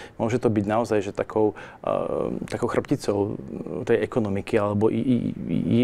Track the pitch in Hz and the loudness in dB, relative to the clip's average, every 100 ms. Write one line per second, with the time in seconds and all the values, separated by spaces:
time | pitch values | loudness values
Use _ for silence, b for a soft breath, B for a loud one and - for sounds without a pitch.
0 | B - 113 120 120 107 101 107 113 110 | B -4 -2 2 2 2 0 0 2 0
1 | 98 - 101 110 107 - B B - 50 | 0 -4 -2 2 2 0 B B -2 -2
2 | - - - 60 - 110 120 - 110 147 | -2 -2 -2 -4 -6 -4 -2 -2 0 -2
3 | - 101 101 113 - - - 80 - 113 | 0 0 0 -4 -8 -10 -8 -6 2 2
4 | 110 127 104 98 - 113 101 104 110 113 | 2 0 0 -2 0 0 2 2 2 2
5 | - 120 - - - - - 117 | 2 2 0 -4 -2 0 2 4